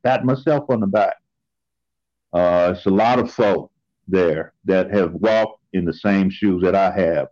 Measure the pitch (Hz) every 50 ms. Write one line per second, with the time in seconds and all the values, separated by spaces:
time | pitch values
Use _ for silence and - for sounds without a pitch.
0 | - 123 131 120 117 127 131 131 - 160 151 143 143 - 127 113 107 98 95 107
1 | 101 90 - - _ _ _ _ _ _ _ _ _ _ _ _ _ _ _ _
2 | _ _ _ _ _ _ - 87 90 87 87 87 87 90 92 95 - 101 95 101
3 | 110 120 123 123 120 120 - - 117 101 92 85 82 - _ _ _ _ _ _
4 | _ - 92 92 90 82 76 80 80 - _ _ - 101 95 92 92 95 101 104
5 | 92 82 85 80 92 110 110 110 110 107 - - _ _ - 92 87 82 78 -
6 | - 104 98 98 95 92 95 - 107 104 92 90 90 90 90 98 98 92 90 101
7 | 90 82 - - 69 -